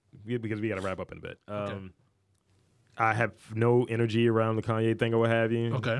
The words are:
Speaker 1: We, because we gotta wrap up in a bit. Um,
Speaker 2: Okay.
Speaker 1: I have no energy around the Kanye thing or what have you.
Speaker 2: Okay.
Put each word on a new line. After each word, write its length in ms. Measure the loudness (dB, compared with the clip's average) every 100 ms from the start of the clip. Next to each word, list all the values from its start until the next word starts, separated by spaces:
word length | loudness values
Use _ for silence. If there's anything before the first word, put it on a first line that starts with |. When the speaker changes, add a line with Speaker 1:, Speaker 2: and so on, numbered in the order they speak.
| _ -16 -6
Speaker 1:
We, 120 | -6
because 220 | -4 -4
we 80 | -2
gotta 120 | -2
wrap 180 | -4 -6
up 140 | -8
in 60 | -12
a 20 |
bit. 180 | -14 -14 -10
Um, 80 | -8 -6
Speaker 2:
Okay. 100 | -8 -12 -18 _ _ _ _ _ _ _ _ _ -2
Speaker 1:
I 160 | 0
have 180 | 0 -2 -4 -8
no 300 | 0 4 4
energy 440 | 2 0 0 2 4
around 280 | 4 2 0
the 60 |
Kanye 360 | 0 0 0 0
thing 160 | 0
or 40 | 2
what 100 | 2
have 200 | 2 2
you. 200 | 0 -2 -2
Speaker 2:
Okay. 220 | -2